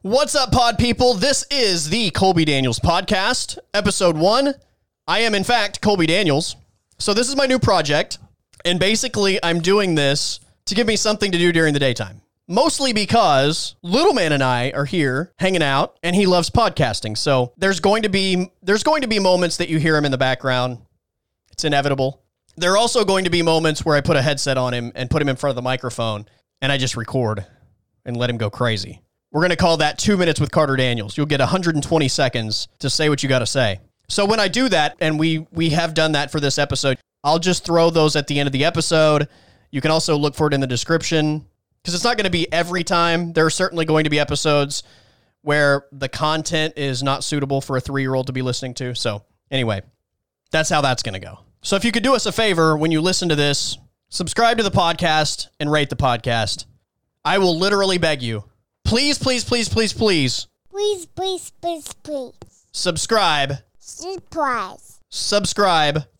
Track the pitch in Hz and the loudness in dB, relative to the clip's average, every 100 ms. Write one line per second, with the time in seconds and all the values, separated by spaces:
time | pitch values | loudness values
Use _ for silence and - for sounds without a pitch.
0 | 190 247 294 294 254 233 233 226 240 233 | 0 0 2 0 2 2 2 2 0 2
1 | 247 208 262 269 - 285 220 170 151 214 | 2 2 0 -2 -2 -2 0 -2 -2 -2
2 | 208 - 190 170 151 139 131 113 160 170 | -2 0 2 2 2 2 0 0 0 0
3 | - 196 202 254 - - _ 208 202 - | 0 -2 0 -2 -6 -12 _ -2 -2 2
4 | 185 156 175 233 277 269 _ _ _ _ | 0 4 2 2 0 -4 _ _ _ _
5 | - 185 226 202 190 240 208 - 214 202 | -4 0 2 0 2 0 0 -2 0 2
6 | 160 175 190 143 - - _ _ _ _ | 2 2 2 0 -2 -10 _ _ _ _
7 | - 208 247 277 269 254 - 185 147 143 | -2 0 0 0 2 2 4 4 2 0
8 | 139 - - _ _ _ 170 180 185 220 | 0 -8 -16 _ _ _ -2 0 2 0
9 | 254 208 196 190 170 170 165 202 196 160 | -2 0 0 2 0 0 2 2 2 2
10 | 139 143 - - _ _ - 208 226 214 | 2 0 -4 -8 _ _ -4 0 0 0
11 | 214 214 202 175 175 165 160 147 135 117 | 0 0 0 2 2 4 2 2 0 -2
12 | 98 101 _ _ - 190 311 - 269 214 | -8 -12 _ _ -4 0 0 0 -2 0
13 | 202 233 190 139 139 165 - - 170 220 | 2 2 4 4 2 -2 -8 -12 -2 2
14 | 370 269 165 139 131 123 127 - 143 185 | 4 4 2 2 2 0 -2 -4 -2 0
15 | 139 131 175 _ 185 185 147 139 - _ | 0 -2 -6 _ 0 2 2 2 0 _
16 | 170 180 190 175 160 - 220 - 131 104 | -2 2 4 2 2 0 0 0 -2 -2
17 | 110 107 151 135 123 _ 190 185 196 214 | -6 -4 0 0 0 _ -2 2 2 2
18 | 214 196 190 180 185 _ 185 208 302 311 | 0 0 0 0 -2 _ -2 0 2 0
19 | 254 214 190 180 175 - 170 156 160 156 | 0 0 2 2 2 -2 -2 0 2 2
20 | 147 131 131 127 131 127 127 120 _ _ | 0 0 0 0 -2 -2 -2 -6 _ _
21 | _ _ _ _ _ - 156 143 139 135 | _ _ _ _ _ -6 0 2 2 0
22 | 131 - _ _ _ - 180 196 233 247 | -2 -4 _ _ _ -2 2 4 2 2
23 | 196 190 185 170 165 160 160 151 165 147 | 2 0 2 2 2 2 2 0 0 0
24 | 139 147 139 139 143 131 127 123 120 - | 2 0 0 -2 -2 0 0 -4 -8 -8
25 | 123 151 143 131 143 123 127 131 - - | -2 0 0 -2 -2 -2 -4 -4 -4 -4
26 | 113 107 104 _ _ _ 135 139 127 120 | -4 -4 -10 _ _ _ -2 0 -2 -4
27 | 113 135 117 107 - _ _ _ _ _ | -4 -2 -2 -4 -8 _ _ _ _ _
28 | 139 120 120 120 104 - 120 107 - - | -10 -4 -4 -2 -4 -2 -2 -2 -6 -16
29 | _ _ _ 147 180 170 175 165 151 - | _ _ _ -2 0 2 2 2 0 0
30 | 208 196 175 147 135 175 147 135 127 120 | 0 2 2 0 0 2 2 2 0 -2
31 | 104 - 147 143 127 185 175 156 - 165 | -6 -4 -2 0 0 0 0 -2 0 0
32 | 135 - 131 120 110 107 - _ 139 - | 2 0 -2 -2 -4 -6 -8 _ -4 0
33 | 151 143 135 131 110 139 113 90 _ _ | 0 0 0 0 0 0 0 -2 _ _
34 | _ - 202 226 196 190 262 175 147 - | _ -2 2 2 2 0 2 2 0 0
35 | 160 156 160 160 160 165 165 151 165 160 | -2 2 0 0 -4 -2 0 0 0 0
36 | 160 151 143 156 143 139 143 139 139 127 | 0 0 -2 -2 -2 0 -2 0 -2 -2
37 | _ _ 143 165 175 180 - 170 170 165 | _ _ 0 2 2 -2 0 2 4 4
38 | 156 147 143 143 143 131 151 160 - 160 | 2 2 -2 -2 0 0 0 0 0 2
39 | 156 151 147 _ _ _ _ 143 156 160 | 4 2 0 _ _ _ _ -4 0 0
40 | 165 147 147 - 151 139 135 123 - 165 | 0 0 0 0 0 0 -2 -4 0 -2
41 | - 165 151 151 - _ _ _ - 175 | 0 0 0 -2 -8 _ _ _ -8 -2
42 | 240 233 190 175 160 165 175 180 170 175 | 0 0 0 0 0 -2 -2 -4 0 2
43 | 170 170 170 165 160 - 185 170 160 156 | 2 0 0 2 2 2 -2 0 0 2
44 | 156 147 147 143 156 147 143 - - _ | 2 0 0 0 2 2 0 -6 -12 _
45 | _ _ _ _ 147 147 143 139 - 139 | _ _ _ _ -2 2 4 2 -2 -10
46 | 135 - 151 160 - 160 156 147 139 127 | -8 -2 -2 -2 -2 -2 -2 -4 -6 -2
47 | 135 135 - 147 135 139 - 131 - 139 | -2 -2 -2 -4 -2 -4 -2 -4 -2 -4
48 | 135 131 131 127 127 123 127 120 127 117 | -2 -2 -4 -4 -4 -4 -8 -8 -8 -4
49 | 117 104 _ _ _ 135 117 101 - _ | -4 -6 _ _ _ -4 -2 -4 -8 _
50 | _ _ _ _ _ 160 156 156 139 123 | _ _ _ _ _ -2 0 0 0 -2
51 | 113 95 98 - _ _ - 196 233 233 | -6 -10 -14 -20 _ _ -4 0 0 0
52 | 233 247 220 202 220 170 160 156 160 156 | 2 0 0 0 0 2 2 2 0 0
53 | 175 185 175 147 143 139 - - _ _ | 0 -2 0 0 0 -2 -4 -10 _ _
54 | _ - 175 - 233 233 202 185 170 165 | _ -8 -4 0 2 2 0 2 0 0
55 | 175 156 151 - - _ 147 151 143 139 | 0 2 0 -4 -12 _ -2 0 0 0
56 | 135 120 127 117 104 - - _ _ _ | 0 0 -2 -2 -2 -6 -12 _ _ _
57 | _ _ 147 190 185 165 190 202 196 180 | _ _ -2 2 2 2 0 2 0 0
58 | 165 147 120 107 - _ _ _ - 226 | 0 -2 -4 -6 -10 _ _ _ -2 0
59 | 285 285 269 247 - 240 214 220 220 - | 0 0 -2 -2 -2 -2 0 0 -2 0
60 | 220 170 131 - - _ _ 392 415 392 | 2 2 0 -4 -10 _ _ -4 -4 -4
61 | 330 - 381 370 - _ 339 330 - - | -10 -8 -6 -6 -12 _ -8 -8 -12 -16
62 | - 294 247 _ - _ _ - 180 165 | -10 -10 -10 _ -20 _ _ -6 -4 -4
63 | - 220 180 147 139 139 _ _ - - | -2 0 2 0 -2 -6 _ _ -20 -14
64 | 349 381 - 330 277 240 196 - - - | -12 -12 -10 -6 -4 -4 -8 -14 -20 -20
65 | _ - - 208 196 - 196 165 147 151 | _ -8 -2 0 0 2 2 4 2 0
66 | 139 | -8